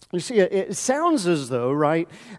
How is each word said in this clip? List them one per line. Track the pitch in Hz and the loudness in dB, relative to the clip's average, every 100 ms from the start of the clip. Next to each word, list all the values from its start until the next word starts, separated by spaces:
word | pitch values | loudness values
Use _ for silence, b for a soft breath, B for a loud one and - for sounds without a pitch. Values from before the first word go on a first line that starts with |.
| - | -10
You | 277 | -8
see, | - 233 | -2 2
it, | 185 | 4
it | 196 190 175 | 2 -2 -4
sounds | - 277 339 311 175 | -2 0 2 2 2
as | 165 127 | 0 -2
though, | 123 123 | -2 -2
right, | 147 147 165 170 B B | 0 2 0 -2 B B